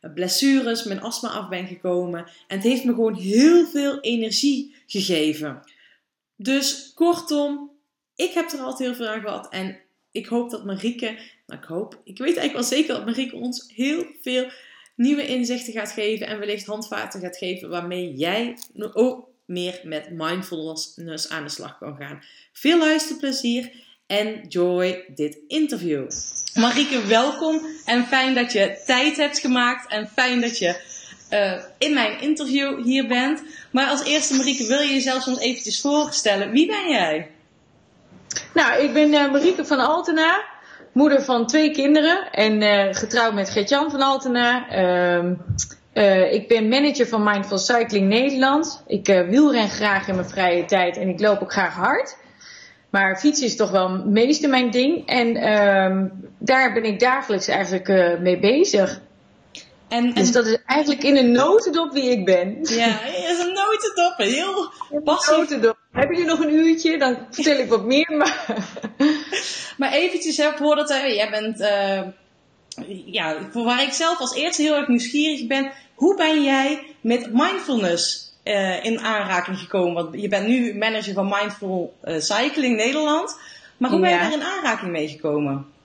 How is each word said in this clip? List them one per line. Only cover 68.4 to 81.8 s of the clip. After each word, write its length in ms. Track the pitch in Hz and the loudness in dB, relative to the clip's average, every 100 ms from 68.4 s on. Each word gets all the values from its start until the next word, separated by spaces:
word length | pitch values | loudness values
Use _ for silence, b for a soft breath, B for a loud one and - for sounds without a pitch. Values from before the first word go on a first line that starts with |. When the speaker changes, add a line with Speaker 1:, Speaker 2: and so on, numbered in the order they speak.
| - 214 190 - - - 294 302 B 392 B B B - | -6 -6 -8 -12 -14 0 0 0 B -8 B B B -6
Speaker 1:
Maar 140 | 277 | -2
eventjes, 440 | 285 339 330 320 294 | 0 0 -2 -4 0
hè, 140 | 302 294 | 0 2
voordat, 340 | 294 294 294 | 2 2 0
eh, 240 | 269 269 | -2 0
jij 160 | 208 208 | 0 -2
bent, 300 | 214 220 214 | -2 -6 -2
eh, 400 | 208 202 196 196 185 - _ _ _ _ _ - 190 190 190 | 0 0 0 -2 -6 -14 _ _ _ _ _ -16 -14 -14 -8
ja, 300 | 196 160 156 190 | -6 -4 -6 -8
voor 140 | 233 | -4
waar 180 | 233 247 | -2 0
ik 100 | 277 | -2
zelf 260 | 277 330 339 | -2 -2 -2
als 140 | 247 | -4
eerste 280 | - 320 330 | -4 -4 0
heel 140 | 302 294 | 0 0
erg 120 | - | 2
nieuwsgierig 580 | 240 - 294 311 285 233 | 0 0 -2 -2 -2 -4
ben. 240 | 269 269 B B | -2 -4 B B
Hoe 220 | - 330 392 | 0 2 4
ben 260 | 311 311 | 2 2
jij 380 | 277 269 269 311 - - | 2 2 0 -2 -8 -6
met 320 | 226 247 233 | -2 0 2
mindfulness, 1000 | 226 339 381 339 240 185 170 - - - _ | 2 2 -2 -2 0 0 0 -2 -4 -12 _
eh, 420 | - 202 190 180 | -2 0 0 -2
in 160 | 226 226 | -4 -2
aanraking 580 | 220 214 190 180 180 190 | -2 -2 0 -2 -2 -8
gekomen? 360 | - 196 175 | -4 0 0
Want 260 | 170 165 160 | -2 -6 -6
je 80 | 160 | -2
bent 180 | 196 214 | -2 2
nu 280 | 254 240 202 | 0 0 -2
manager 380 | 220 220 202 | -2 -2 -4
van 140 | 196 196 208 | -2 -2 -2
Mindful, 540 | 208 196 196 185 | -4 -6 -6 -4